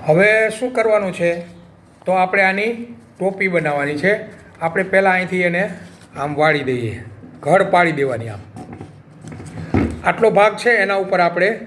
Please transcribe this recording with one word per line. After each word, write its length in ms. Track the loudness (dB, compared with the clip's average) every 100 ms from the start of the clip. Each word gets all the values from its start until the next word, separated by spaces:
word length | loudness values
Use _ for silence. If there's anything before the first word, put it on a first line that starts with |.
| 2
હવે 440 | 4 6 4 2
શું 220 | -2 -4
કરવાનું 400 | -2 2 0 0
છે? 300 | -2 -2 -2 -8 -20 -20 -20 _ -10
તો 80 | -2
આપણે 300 | 0 2 2
આની 300 | 2 2 -4 -6 -12 -16 -20 -6
ટોપી 300 | -4 -2 0
બનાવવાની 500 | 0 0 -2 -2 -2
છે. 220 | 0 -2 -6 -18 -20 -6
આપણે 220 | -4 -2
પહેલાં 300 | 0 2 2
અહીંથી 300 | 0 -2 0
એને 280 | 0 0 -4 -6 -18 -20 -18 -8
આમ 180 | -6 2
વાળી 280 | 2 2
દઈએ, 380 | -2 -4 -4 -8 -14 -18 -20 -8
ઘડ 220 | 2 2
પાડી 300 | 4 4 2
દેવાની 360 | 2 -2 -2 -8
આમ. 120 | -12 -16 -20 -18 -18 -18 -20 -20 -20 -18 -18 -14 -14 -4 -2 -2 -2
આટલો 260 | -2 2 4
ભાગ 260 | 6 4 2
છે 140 | 0
એના 240 | 2 2
ઉપર 260 | 0 0 2
આપણે 400 | 2 2 0 -2